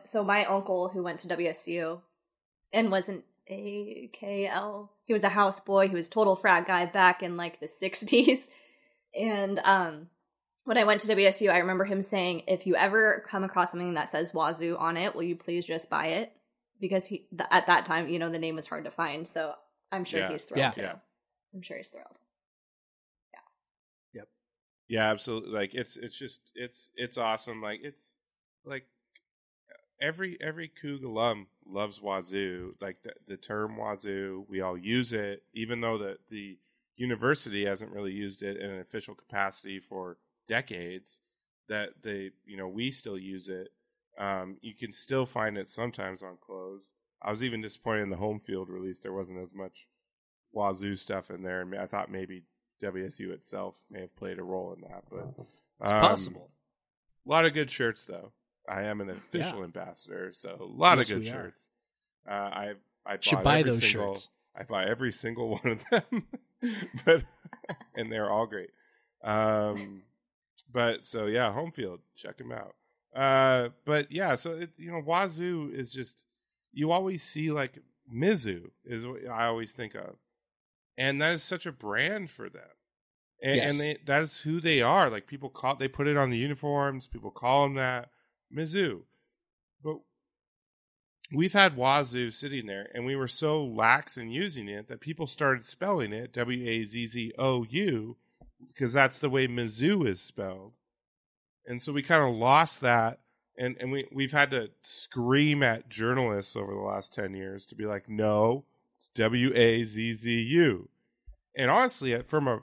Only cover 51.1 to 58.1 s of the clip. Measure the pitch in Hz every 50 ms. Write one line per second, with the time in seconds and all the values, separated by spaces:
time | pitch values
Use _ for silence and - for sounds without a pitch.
51.1 | 95 95 92 - 98 90 92 92 92 92 90 92 95 101 98 - - 101 98 -
52.1 | - 95 95 92 95 92 85 _ _ _ _ _ _ _ - 101 92 92 95 95
53.1 | - - 101 92 90 - - - - 101 95 95 95 _ _ _ 101 98 92 87
54.1 | _ _ 104 95 92 92 90 90 92 92 92 90 90 87 92 92 - 92 - -
55.1 | - - - 135 135 - - - _ _ _ _ _ _ 104 101 104 107 110 -
56.1 | - - 92 90 90 92 - _ _ _ _ _ _ _ _ _ _ _ _ _
57.1 | _ _ _ 131 147 160 165 165 143 156 151 131 - - 127 117 107 - - -